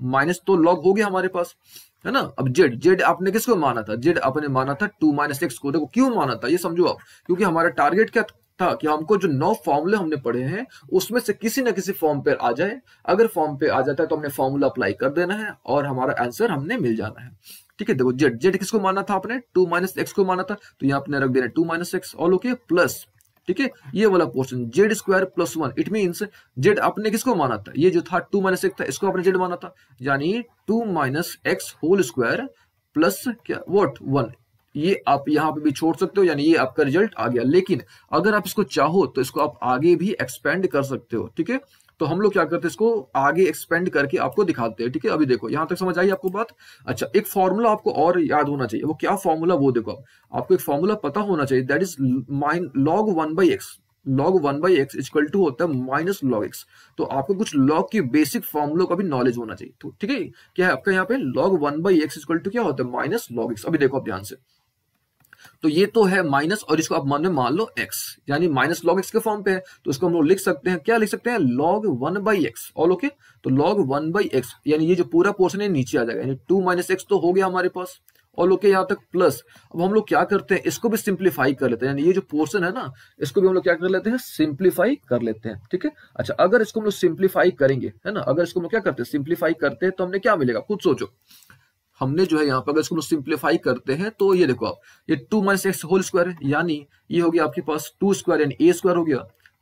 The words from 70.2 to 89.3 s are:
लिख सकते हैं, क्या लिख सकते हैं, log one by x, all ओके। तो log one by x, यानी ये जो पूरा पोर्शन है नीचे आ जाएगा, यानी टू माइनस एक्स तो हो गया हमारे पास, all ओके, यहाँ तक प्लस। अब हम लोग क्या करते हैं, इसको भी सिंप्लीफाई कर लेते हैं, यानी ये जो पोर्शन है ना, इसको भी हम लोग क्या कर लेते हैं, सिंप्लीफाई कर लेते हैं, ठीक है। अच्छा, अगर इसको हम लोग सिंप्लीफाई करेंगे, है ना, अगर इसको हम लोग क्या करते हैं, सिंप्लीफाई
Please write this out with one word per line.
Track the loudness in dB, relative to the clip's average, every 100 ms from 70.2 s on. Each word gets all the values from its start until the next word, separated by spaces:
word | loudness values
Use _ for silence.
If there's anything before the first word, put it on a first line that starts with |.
| 4
लिख | 2
सकते | 0 -2 -2
हैं, | -2
क्या | 0 0
लिख | 0
सकते | -2 -2
हैं, | 0 0 2
log | 0 0 0 -2
one | -4 -2
by | 0 0
x, | -2 -6 -12 -2
all | 0
ओके। | 0 -2 -8 _ _
तो | -2
log | 2 2 0 0
one | -2 -2
by | -2 0
x, | -2 -4 -6 -2
यानी | 2 2
ये | 2
जो | 2
पूरा | 2 2
पोर्शन | 2 0 0
है | 0
नीचे | 0 0 0
आ |
जाएगा, | -2 -2
यानी | -4 -6 0
टू | 2
माइनस | 2 0 -2
एक्स | -4 0
तो | 0
हो | 2
गया | 2 2
हमारे | 0 -2
पास, | -4 -10 -16 _ _ _ 0
all | 2
ओके, | 4 4
यहाँ | 4 2
तक | -4 _
प्लस। | 2 2 2 -8 -20 _
अब | -2
हम | 0
लोग | 2 2
क्या | 0 2
करते | 0 0 -2
हैं, |
इसको | 0 -2 -2
भी | 0
सिंप्लीफाई | -2 0 0 2 0
कर | 0 0
लेते | 0 -2
हैं, |
यानी | 2
ये | 2
जो | 2 0
पोर्शन | -2 0 0
है | 0
ना, | -2 -8 -12 -20 -8
इसको | -4 2
भी | 4
हम |
लोग | 4
क्या | 2 2
कर | 0
लेते | 0 0
हैं, | -2
सिंप्लीफाई | -4 -2 -2 2 2 4 2 0 -2
कर | -2
लेते | -2 -4 -8
हैं, | -12 -8
ठीक | -4 -4
है। | -8 _ -8
अच्छा, | -4 0
अगर | 2 2
इसको | 0 -2
हम | -4
लोग | 0
सिंप्लीफाई | -2 0 0 2 0
करेंगे, | 2 2 2 -6 -10 -8
है |
ना, | -4
अगर | -2 -2
इसको | -2 -4
हम |
लोग | -4
क्या | -2
करते | -2 -4
हैं, | -4
सिंप्लीफाई | -6 -4